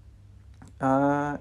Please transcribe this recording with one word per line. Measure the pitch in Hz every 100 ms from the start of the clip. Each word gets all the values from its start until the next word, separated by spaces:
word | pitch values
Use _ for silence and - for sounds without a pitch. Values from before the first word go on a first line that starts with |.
| - - - - - - - -
ஆ, | 135 135 143 143 147 143